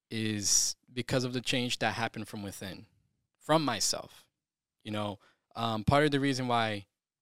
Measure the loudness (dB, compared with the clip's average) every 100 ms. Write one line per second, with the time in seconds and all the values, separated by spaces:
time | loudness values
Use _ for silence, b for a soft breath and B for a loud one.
0 | -8 -4 -2 0 2 4 2 -4 _ -8
1 | 0 0 0 -4 -2 0 0 0 -2 0
2 | -4 -4 -10 -8 -10 -8 -10 -12 -16 _
3 | _ _ _ _ 2 2 2 0 0 -2
4 | -6 -18 _ _ _ _ _ _ -6 -4
5 | -4 -6 b b b -4 -2 0 4 4
6 | 6 2 0 0 2 2 2 -2 -10 _
7 | _ _